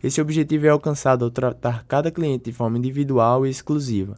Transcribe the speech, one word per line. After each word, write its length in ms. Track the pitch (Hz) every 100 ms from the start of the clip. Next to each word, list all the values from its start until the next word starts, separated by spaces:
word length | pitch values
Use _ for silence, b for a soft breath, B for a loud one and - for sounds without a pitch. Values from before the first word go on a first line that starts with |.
Esse 180 | 135 147
objetivo 460 | 151 156 151 156 151
é 20 |
alcançado 560 | 147 151 147 139 127
ao 60 | 120
tratar 540 | 120 127 - 123 113 -
cada 220 | 139 160
cliente 340 | 165 156 131
de 80 | 117
forma 260 | 120 117 117
individual 680 | 127 139 139 123 113 127
e 60 | 135
exclusiva. 680 | 131 - 151 131 104 98